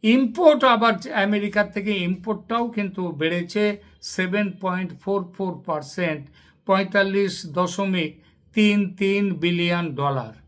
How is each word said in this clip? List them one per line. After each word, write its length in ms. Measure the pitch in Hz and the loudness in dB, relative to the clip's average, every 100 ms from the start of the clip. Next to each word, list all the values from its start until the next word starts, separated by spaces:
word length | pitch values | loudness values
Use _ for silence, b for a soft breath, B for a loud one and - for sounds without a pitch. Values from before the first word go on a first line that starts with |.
ইম্পোর্ট, 600 | 220 254 254 269 339 294 | 4 4 2 6 6 8
আবার 300 | 262 226 226 196 254 | 4 4 4 2 -4
আমেরিকার 600 | 220 196 208 202 208 208 | -2 0 0 0 0 0
থেকে 200 | 208 196 202 | -2 -4 -2
ইম্পোর্টটাও 720 | 175 185 220 214 - 226 240 | -2 -4 -4 -8 -4 -4 -2
কিন্তু 420 | 226 202 190 180 | -4 -6 -4 -6
বেড়েছে 680 | 151 160 175 175 208 208 202 b b | -2 -2 -2 -4 0 0 -2 b b
সেভেন 500 | - - 185 202 202 180 | -12 -4 -2 0 -2 -4
পয়েন্ট 300 | 185 180 185 - | -4 -4 -6 -8
ফোর 320 | - 196 180 - | -4 -4 -4 -6
ফোর 160 | 190 151 - | -6 -6 -6
পার্সেন্ট, 580 | 156 143 - 175 151 139 b b b - | -8 -6 -4 -4 -4 -10 b b b 0
পঁয়তাল্লিশ 680 | 190 190 202 196 196 196 190 165 | 0 2 2 2 2 0 -4 -8
দশমিক 800 | 147 180 175 196 185 156 - b b _ | -2 -2 -2 -2 -2 -4 -8 b b _
তিন 400 | - 214 208 196 180 | 2 4 4 0 0
তিন 380 | 196 196 202 | 0 2 0
বিলিয়ন 640 | 170 175 175 175 175 170 139 | 0 0 0 0 0 -2 -2
ডলার। 380 | 143 135 113 107 | -2 -2 -6 -14